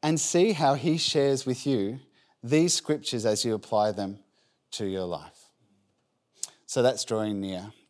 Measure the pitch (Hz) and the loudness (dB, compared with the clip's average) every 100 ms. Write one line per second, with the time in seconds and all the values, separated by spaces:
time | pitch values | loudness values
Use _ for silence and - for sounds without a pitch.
0 | 151 160 - 175 185 156 143 139 147 160 | 0 0 2 4 4 4 2 2 0 0
1 | - 151 139 131 131 123 143 123 98 135 | 0 2 2 2 -2 -4 0 0 -2 -6
2 | - _ _ _ 120 151 170 - - 151 | -14 _ _ _ 0 2 4 0 -2 -4
3 | - 120 110 107 120 107 - 107 107 101 | -2 -2 0 0 0 -4 0 2 2 0
4 | 98 101 _ _ _ _ _ - 98 95 | -8 -10 _ _ _ _ _ -8 -4 -4
5 | 90 78 - - _ _ _ _ _ _ | -4 -6 -10 -20 _ _ _ _ _ _
6 | _ _ _ _ - _ - 135 123 110 | _ _ _ _ -14 _ -4 2 2 2
7 | - 110 107 101 98 92 104 - | -2 -2 -2 -4 -6 -8 -10 -18